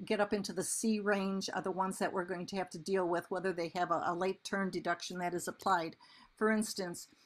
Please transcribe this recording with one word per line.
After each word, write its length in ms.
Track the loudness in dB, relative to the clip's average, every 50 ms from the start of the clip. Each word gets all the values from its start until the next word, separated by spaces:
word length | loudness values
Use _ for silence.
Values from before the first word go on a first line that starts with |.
| -2
get 160 | 0 2 2
up 140 | 2 2 2
into 180 | 0 0 -2
the 100 | -4 -4
C 380 | -2 -2 -2 0 2 2 2 2
range 500 | 4 2 2 2 2 0 0 -2 -2 -2 -2
are 80 | -2
the 100 | -2 -2
ones 260 | 0 0 0 0 0 0
that 120 | -2 -2
we're 140 | 0 -2 -2
going 200 | -2 -4 -6 -6 -6
to 100 | -4 -4
have 120 | -4 -4
to 60 | -6 -10
deal 300 | -4 0 2 2 4 4
with, 240 | 2 0 0 -2
whether 220 | -2 -2 0 0 0
they 180 | 0 -2 -2 0
have 180 | 0 2 2
a, 120 | 2 2 2 2
a 60 | 0
late 300 | 2 2 0 0 -2 -4
turn 260 | -4 0 0 0 0
deduction 480 | 0 -2 0 0 -2 -2 -2 -6 -4 -2
that 140 | -2 -2 -2
is 140 | -2 -4 -4
applied. 480 | -6 -2 2 2 2 2 2 -2 -8 -12 -18 -20 -20 -20 -20 -14 _
For 160 | 0 2 4
instance, 560 | 4 4 2 0 -2 -4 -4 -4 -4 -8 -12 -16 -20 _ _